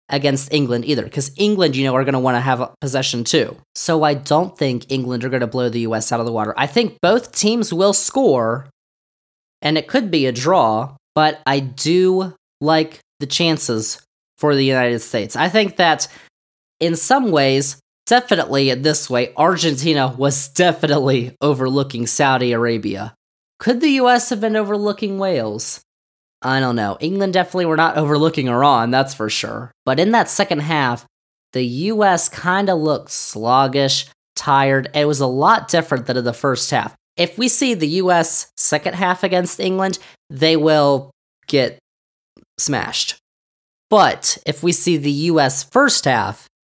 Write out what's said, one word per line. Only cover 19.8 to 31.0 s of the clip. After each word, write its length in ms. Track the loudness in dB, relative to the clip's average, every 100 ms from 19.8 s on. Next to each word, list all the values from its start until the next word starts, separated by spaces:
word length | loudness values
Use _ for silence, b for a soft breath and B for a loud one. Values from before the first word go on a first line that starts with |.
| 0 0 0 0
was 300 | 0 0 -2
definitely 840 | 2 2 2 0 2 2 0 -2 -2
overlooking 680 | 0 0 0 0 -2 -4 -4
Saudi 460 | 2 2 2 2
Arabia. 640 | 0 0 -2 -4 -6 -10 -14 _ _ _ _
Could 220 | -2 0
the 120 | 2
U 180 | 2 4
S 180 | 2 0
have 120 | -2
been 160 | -2 -2
overlooking 640 | -2 -2 -2 -4 -4 -4
Wales? 640 | -2 -2 -2 -6 -8 -12 _ _ _ _ _ _
I 180 | -2 0
don't 160 | 0 -2
know. 220 | -4 -4
England 320 | -6 -2 0
definitely 320 | 0 -2 -2
were 120 | 0 2
not 200 | 2 2
overlooking 520 | 0 2 2 0 -2
Iran, 420 | 2 4 4 2
that's 240 | 0 0
for 160 | -4 -6
sure. 400 | -6 -8 -10 -12 _ -2
But 120 | 0
in 120 | 2
that 180 | 2 2
second 300 | 0 0 -2
half, 480 | 0 0 0 -2